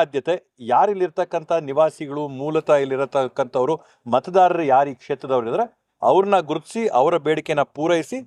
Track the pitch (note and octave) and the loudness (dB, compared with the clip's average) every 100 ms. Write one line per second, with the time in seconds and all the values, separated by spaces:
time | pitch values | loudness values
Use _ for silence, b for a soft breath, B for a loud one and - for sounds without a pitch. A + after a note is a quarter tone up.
0 | D#3 C3+ D#3+ F3+ _ _ A#2 B2 G3+ G3 | 2 -2 -4 -6 _ _ 0 2 2 0
1 | F3+ - F3 E3+ D#3 E3 C#3+ C#3 D#3 - | -2 -2 -4 -4 -2 -4 -2 0 0 0
2 | D3 C#3+ D3 C3 C#3+ D#3 D#3 D3 C3+ C3+ | -10 -8 -8 -8 -4 -2 2 2 2 -2
3 | C3+ C#3 B2+ - B2+ C3 B2 - b b | -2 -2 -2 -4 -4 -2 -2 -2 b b
4 | A#2+ B2 - F#3 F3+ F3 D3 B2+ C#3+ C3 | -2 -2 2 4 4 2 2 2 2 -4
5 | - C#3 - C3 A#2 D#3+ A#3 _ _ - | -8 -8 -2 -2 0 -4 -4 _ _ -4
6 | A2+ E3 G3 G3 D3 D#3+ - A3+ A3 B2 | 2 2 4 0 0 -6 -6 -4 0 2
7 | D3+ E3+ C#3+ D#3+ - D3 C3+ - D#3+ E3+ | 2 2 0 -2 -2 -2 -2 -2 0 0
8 | D3+ B3+ | -2 -10